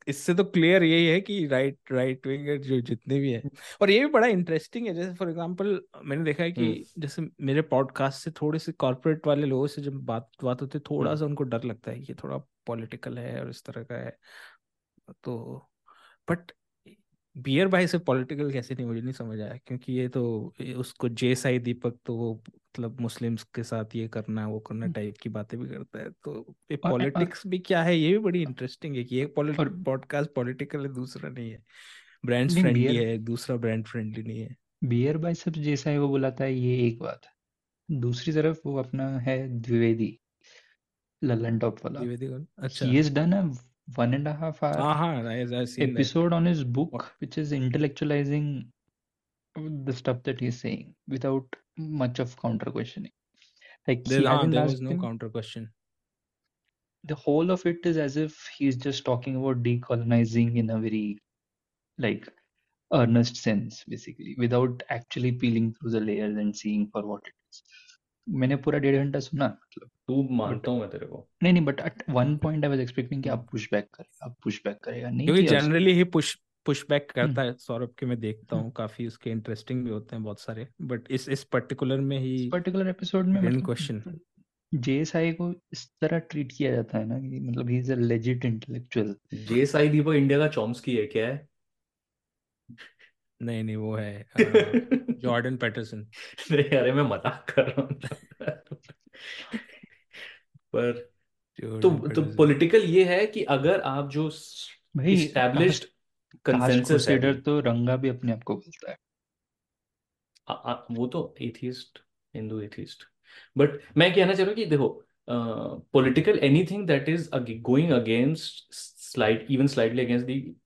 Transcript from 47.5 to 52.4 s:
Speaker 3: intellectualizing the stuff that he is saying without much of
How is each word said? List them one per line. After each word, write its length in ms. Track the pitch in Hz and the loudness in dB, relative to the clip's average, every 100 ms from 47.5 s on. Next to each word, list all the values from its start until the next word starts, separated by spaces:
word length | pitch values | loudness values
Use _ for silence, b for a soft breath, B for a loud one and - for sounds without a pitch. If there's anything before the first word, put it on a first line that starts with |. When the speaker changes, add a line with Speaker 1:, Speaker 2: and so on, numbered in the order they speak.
| 143 | -2
Speaker 3:
intellectualizing 1040 | 127 135 147 143 151 143 143 147 147 135 - _ _ _ _ _ _ _ _ 156 | 0 0 0 0 0 2 2 0 -2 -4 -10 _ _ _ _ _ _ _ _ -12
the 360 | 156 147 135 123 | -8 -6 -6 -4
stuff 240 | - 123 - | -4 -2 -4
that 140 | 127 | -2
he 100 | 123 | -4
is 60 | 120 117 | -4 -6
saying 180 | - - _ - | -6 -10 _ -10
without 320 | 131 135 135 131 - _ - | -4 -2 -2 -4 -14 _ -12
much 340 | 156 151 127 123 | -6 -2 -2 -2
of 120 | 123 - | -6 -6